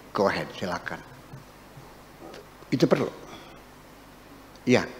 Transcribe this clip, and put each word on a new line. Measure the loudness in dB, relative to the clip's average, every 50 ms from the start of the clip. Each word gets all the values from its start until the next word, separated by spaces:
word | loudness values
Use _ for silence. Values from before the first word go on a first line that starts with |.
| -16 -8 0
Go | 2 2 2
ahead, | 2 0 -6 -8 -8
silakan. | -8 -6 -6 -6 -6 -8 -10 -10 -12 -14 -18 -20 -20 -18 -18 -18 -18 -18 -20 -20 -20 -20 -20 -20 -20 -20 -20 -20 -20 -20 -20 -20 -20 -18 -16 -16 -18 -18 -20 -20 -14 -4 -2
Itu | 2 4 6 6
perlu. | 6 4 2 -2 -4 -10 -16 -16 -16 -18 -18 -18 -20 -20 -20 -20 -20 -20 -20 -20 -20 -20 -20 -20 -20 -20 -20 -20 -20 -20 -20 -20 -16 -4 2
Ya, | 4 4 4 4 0 -8